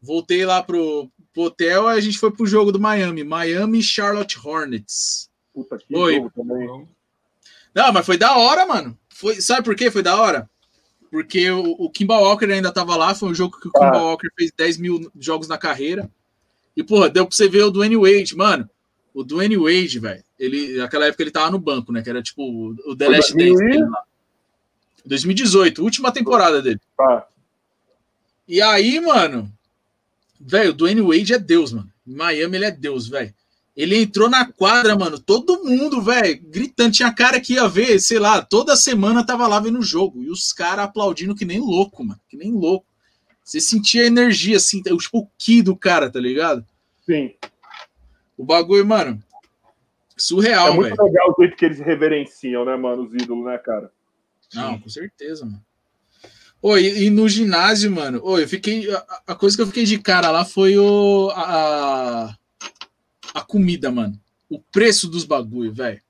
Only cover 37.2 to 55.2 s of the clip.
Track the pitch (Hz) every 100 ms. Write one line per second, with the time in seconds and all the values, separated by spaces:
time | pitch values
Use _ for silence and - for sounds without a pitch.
37.2 | 247 254 254 247 226 175 247 202 - 226
38.2 | 208 185 - 214 277 285 - 233 202 233
39.2 | 233 247 233 208 220 240 220 160 190 123
40.2 | 131 185 - - 175 214 202 214 202 160
41.2 | 180 208 185 190 262 175 196 - 113 101
42.2 | _ 139 185 233 170 190 _ _ _ _
43.2 | _ _ - 151 - 220 208 233 240 233
44.2 | 240 190 180 208 - 196 185 170 - 233
45.2 | 214 _ - 233 190 185 190 175 135 123
46.2 | 123 131 165 135 113 _ _ _ - 156
47.2 | 127 _ - _ _ - - _ _ _
48.2 | _ - 131 165 170 202 202 214 151 107
49.2 | - - _ _ _ _ _ _ _ _
50.2 | - 180 220 208 175 156 208 202 202 175
51.2 | 180 - 180 - 170 147 147 151 156 151
52.2 | 139 _ 131 123 123 131 127 123 120 117
53.2 | 120 120 120 123 - 110 98 _ _ _
54.2 | _ _ _ 117 113 110 107 143 190 _